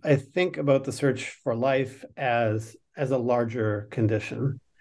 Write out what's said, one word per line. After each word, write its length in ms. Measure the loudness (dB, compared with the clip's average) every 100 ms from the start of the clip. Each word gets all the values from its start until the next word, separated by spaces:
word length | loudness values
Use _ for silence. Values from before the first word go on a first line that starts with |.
I 100 | 2
think 440 | 2 2 -2 0 0
about 260 | 2 2
the 80 | 2
search 380 | 0 0 0 -6 -8
for 140 | -4 0
life 480 | 2 2 0 -6 -18 -6
as, 600 | -2 2 2 0 -4 -14 _ -6
as 140 | -2
a 80 | 0
larger 680 | 2 0 0 0 -2 -2 -4
condition, 680 | 0 0 0 -2 -4 -4 -4 -12 _